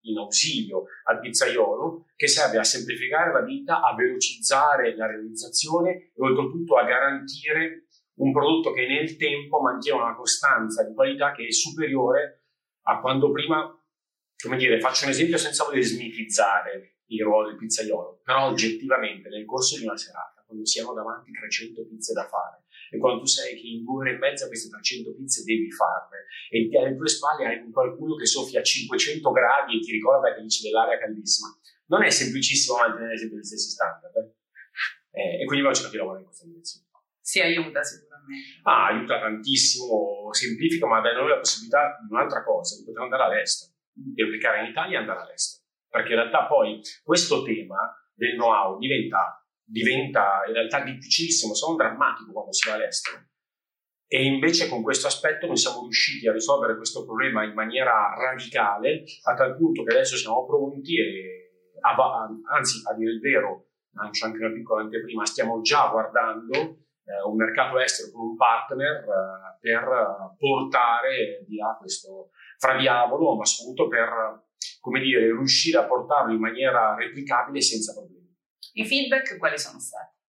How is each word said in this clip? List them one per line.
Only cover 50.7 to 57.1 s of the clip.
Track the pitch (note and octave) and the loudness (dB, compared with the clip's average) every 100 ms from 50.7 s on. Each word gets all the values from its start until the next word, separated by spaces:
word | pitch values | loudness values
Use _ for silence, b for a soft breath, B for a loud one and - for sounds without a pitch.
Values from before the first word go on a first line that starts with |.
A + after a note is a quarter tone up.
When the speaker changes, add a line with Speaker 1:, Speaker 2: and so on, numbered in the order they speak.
| C#3 | -2
Speaker 1:
difficilissimo, | C3+ C3 - - E3 - G#2+ | -4 -10 -2 0 2 0 0
se | G#2+ E3 | -2 -2
non | D#3+ | 0
drammatico | A2 A2 C3 A2+ A2 | 0 2 0 0 -10
quando | G#2 G#2 | -12 -6
si | - A2 | -2 -2
va | G#2+ | -2
all'estero. | - - - - _ _ _ _ _ _ _ _ _ | -4 -4 -8 -12 _ _ _ _ _ _ _ _ _
E | C3 | 2
invece | C#3 C3+ D#3 E3 E3+ | 2 2 2 2 0
con | A#2 | -2
questo | A2+ C3 C#3+ | -2 0 0
aspetto | - D#3 - - | 0 -2 -2 -2
noi | B2 | 0
siamo | - A#2 | 0 -4
riusciti | - - - - A2+ | -4 0 0 0 0
a | |
risolvere | A2 B2+ C#3 A#2 A2 | 0 2 2 2 -2
questo | A2+ B2 | -6 -8
problema | G#2+ | -8